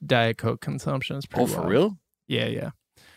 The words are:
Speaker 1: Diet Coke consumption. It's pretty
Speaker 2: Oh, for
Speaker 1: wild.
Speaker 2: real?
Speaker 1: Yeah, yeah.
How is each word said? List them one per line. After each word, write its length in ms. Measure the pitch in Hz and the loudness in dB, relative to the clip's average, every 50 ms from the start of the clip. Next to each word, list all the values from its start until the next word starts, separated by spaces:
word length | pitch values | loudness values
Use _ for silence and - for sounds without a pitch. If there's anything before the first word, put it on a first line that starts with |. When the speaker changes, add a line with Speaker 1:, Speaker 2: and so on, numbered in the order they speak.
| - | -2
Speaker 1:
Diet 320 | 143 131 120 117 113 113 - | 2 4 4 4 4 0 0
Coke 220 | - 117 120 117 | -2 -2 -2 -4
consumption. 560 | - - 143 135 - 147 143 135 123 - - | -6 -8 -8 -6 -4 -4 -4 -4 -4 -6 -6
It's 100 | 139 139 | -8 -8
pretty 180 | - - - 123 | -4 0 0 0
Speaker 2:
Oh, 40 | - | 0
for 120 | - - | 0 -2
Speaker 1:
wild. 80 | 82 85 | 0 2
Speaker 2:
real? 260 | 98 127 175 220 196 175 _ _ _ _ _ - | 4 4 4 4 2 -4 _ _ _ _ _ -4
Speaker 1:
Yeah, 200 | 131 120 117 113 | -2 -2 -2 -2
yeah. 220 | 113 107 117 - - _ _ _ _ _ - - - | -2 -4 -6 -8 -10 _ _ _ _ _ -20 -20 -20